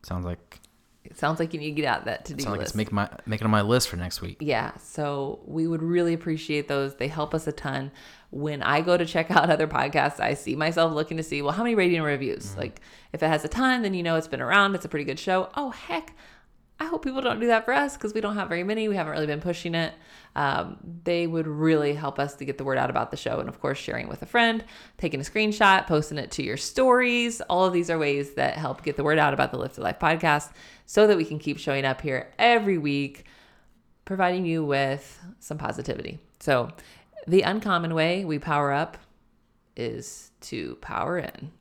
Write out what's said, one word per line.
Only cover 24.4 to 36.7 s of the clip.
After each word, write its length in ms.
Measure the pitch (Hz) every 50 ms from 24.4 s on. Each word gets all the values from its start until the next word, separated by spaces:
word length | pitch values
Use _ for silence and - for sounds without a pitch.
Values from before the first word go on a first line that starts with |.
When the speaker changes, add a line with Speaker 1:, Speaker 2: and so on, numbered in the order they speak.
| 233 226 226 226 - - - - - - _
Speaker 2:
taking 220 | - - 160 - 135
a 40 | 139
screenshot, 640 | - - 214 214 214 208 214 220 196 190 190 -
posting 300 | - 170 151 151 - 156 147
it 120 | - -
to 120 | - - 139
your 120 | - 113
stories. 840 | 139 - - - 269 262 262 247 247 247 247 240 240 240 240 233 -
All 240 | - - 175 180 185
of 80 | 185 180
these 160 | 170 175 165
are 80 | 170
ways 380 | 160 151 147 139 143 143 139 -
that 200 | - 135 131 -
help 260 | 151 156 131 - - -
get 120 | 151 143
the 80 | - 139
word 140 | 147 156 160
out 140 | 147 143 139
about 180 | 131 135 127
the 60 | -
Lift 180 | 127 - - -
to 60 | -
Life 180 | - - - -
podcast, 520 | - 156 165 160 170 160 147 147 - - - - - - - - _
so 200 | - - 202 214
that 100 | 208 208
we 80 | 170 160
can 120 | 156 156 151
keep 180 | - 151 143 -
showing 240 | - 156 139 139 135
up 160 | 135 131 -
here 320 | - 151 131 127 - - - -
every 380 | 220 240 240 233 208 196 190
week, 480 | 165 147 147 143 139 143 139 139 - - - - - - _ _ _ _ _ _ _ _ _ _ _ _
providing 400 | - 190 190 185 180 180 185 185
you 180 | 170 165 160 156
with 560 | 143 139 139 139 135 135 143 - - - - - 175 214 _
some 180 | - - 151
positivity. 600 | 151 147 135 - - - - - - - - - - _ _ _ _
So 300 | - - 139 123 120 -